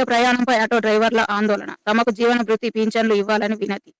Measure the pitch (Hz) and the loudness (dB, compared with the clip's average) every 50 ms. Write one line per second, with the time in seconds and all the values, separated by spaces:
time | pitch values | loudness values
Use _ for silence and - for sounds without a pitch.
0 | 262 254 240 233 247 247 247 247 240 254 247 220 220 220 240 226 214 220 214 214 | 0 0 2 2 2 2 2 0 0 0 2 0 2 0 0 0 2 2 2 2
1 | 226 226 220 226 220 - 202 208 214 208 202 196 - - - - _ 208 220 233 | 2 2 2 0 0 0 -2 -2 0 0 -2 -2 -4 -10 -14 -6 _ 0 0 2
2 | 240 254 202 208 233 233 240 240 226 202 220 214 247 226 - 220 220 220 208 226 | 2 0 0 2 2 2 2 0 0 -2 -2 -2 -2 -4 -2 -2 -2 0 0 0
3 | 226 226 214 202 196 214 214 208 208 208 220 214 208 208 196 - - - _ | 0 2 0 0 0 0 0 0 0 -2 -2 -4 -4 -6 -6 -8 -10 -16 _